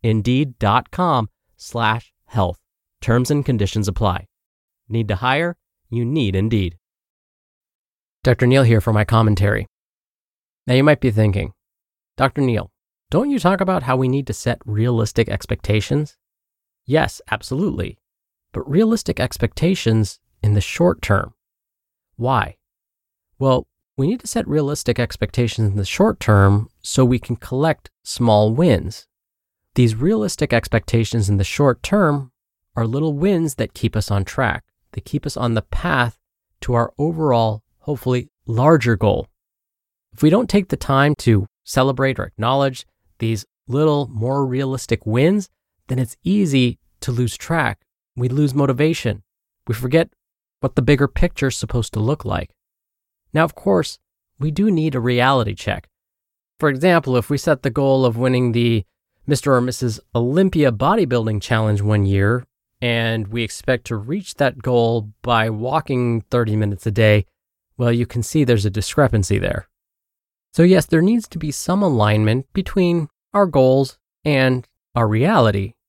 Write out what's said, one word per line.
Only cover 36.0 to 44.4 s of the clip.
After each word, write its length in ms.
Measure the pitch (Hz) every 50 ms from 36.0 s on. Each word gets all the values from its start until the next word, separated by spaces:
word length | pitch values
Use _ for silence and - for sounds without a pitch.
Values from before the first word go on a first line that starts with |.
| 120 120 - _ _ _ _ _ _ _ _ _ -
to 120 | - 123
our 180 | 117 117 - _ -
overall, 640 | 143 160 170 160 160 147 123 117 113 110 107 107 _ _ _ _
hopefully 500 | _ - 147 127 - 131 127 123 131 _ _ _ _
larger 500 | - 117 113 127 151 165 156 117 123 117
goal. 320 | 98 - 104 - - - _ _ _ _ _ _ _ _ _ _ _ _ _ _ _ _ _ _
If 100 | - -
we 80 | 156
don't 180 | 170 208 254 196
take 200 | - 202 190 _
the 80 | -
time 380 | - - - 139 135 139 147 147 -
to 280 | - 127 113 101 98 - _ _ _
celebrate 540 | - - - 131 135 135 127 135 135 131 -
or 60 | -
acknowledge 640 | - _ - 107 117 131 139 139 139 131 - - _ _ _ _ _ _ _
these 260 | 117 113 113 104 - _ _ _ _
little, 420 | - 120 139 156 156 147 143 143 131
more 380 | 143 110 110 123 135 139